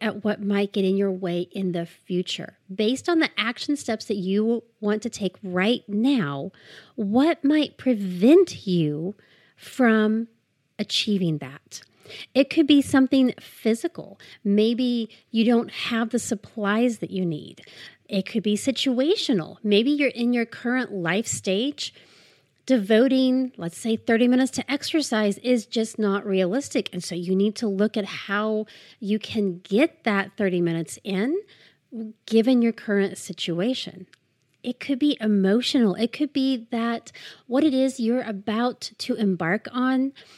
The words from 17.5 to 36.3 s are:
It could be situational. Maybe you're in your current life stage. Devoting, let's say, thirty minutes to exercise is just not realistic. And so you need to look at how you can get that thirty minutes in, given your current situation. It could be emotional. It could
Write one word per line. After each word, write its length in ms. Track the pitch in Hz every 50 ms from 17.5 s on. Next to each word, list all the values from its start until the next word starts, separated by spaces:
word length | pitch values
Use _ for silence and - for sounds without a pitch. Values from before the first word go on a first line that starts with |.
| - - - - - - - - - _ _ _
It 180 | - 196 190
could 180 | - - 226 175
be 120 | 208 208
situational. 1040 | 208 - - 240 - - 277 254 226 262 311 392 440 - - 262 190 156 - - -
Maybe 300 | - 214 202 202 233 269
you're 160 | 294 285 294 254
in 240 | - 233 240 240
your 140 | 247 240 226
current 480 | 233 - - - 240 247 254 247 - 202
life 340 | 196 170 165 170 202 226 -
stage. 640 | - - - 208 190 196 240 285 294 - - - - - - _ _ - - _ _ _ _ _ _ _ _
Devoting, 880 | - 262 240 196 185 226 214 247 269 269 262 262 254 254 262 262 254 - -
let's 200 | 175 170 - -
say, 200 | - 233 226 220
thirty 320 | - - 226 226 247 247
minutes 220 | 254 254 262 254
to 200 | - - - -
exercise 640 | 269 285 - - - 320 285 - 247 214 214 202 196 -
is 260 | - 240 254 240 208
just 340 | - - 233 220 226 - -
not 260 | 214 202 196 202 -
realistic. 640 | 208 190 190 185 170 190 262 277 - - 262 196 - -
And 100 | 180 170
so 100 | - 180
you 220 | 170 180 175 190
need 220 | 190 196 214 208 -
to 100 | 240 214
look 300 | 196 190 208 220 - 226
at 80 | 196
how 640 | 196 - 151 - - 196 208 214 220 214 214 214 - - - - - - _
you 180 | - 196 208 220
can 400 | 208 - - 220 208 196 175 175
get 460 | - - 190 214 294 330 - _ _
that 260 | 233 202 196 190 190 - -
thirty 240 | 214 190 180 180
minutes 360 | 175 170 165 165 165 - - - _
in, 340 | 208 190 185 208 262 311 392 427 _ - _ _ _ _ _ _ _ - 220 220 214 214 _ _
given 360 | - 214 226 220 240 262 247
your 100 | 233 226
current 460 | 220 - - - 208 202 196 196 - -
situation. 920 | - - - - - - 170 170 185 240 262 247 - - - 180 185 _ - _ _ _ _ _ _ _ _ _ _
It 160 | 247 254 -
could 200 | - - 285 247
be 180 | 302 294 277 -
emotional. 760 | 226 214 208 202 190 190 202 233 247 - - 277 233 208 175
It 180 | - 226 233 -
could 180 | - 302 285